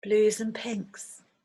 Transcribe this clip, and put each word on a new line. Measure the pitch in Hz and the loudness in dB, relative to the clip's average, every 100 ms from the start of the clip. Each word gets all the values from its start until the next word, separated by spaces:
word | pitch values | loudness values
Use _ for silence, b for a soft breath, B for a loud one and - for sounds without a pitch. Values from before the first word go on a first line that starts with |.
blues | 202 214 214 208 | 2 4 4 2
and | 220 | -6
pinks | 220 240 214 185 - - - _ _ | -6 -6 -6 -8 -14 -18 -20 _ _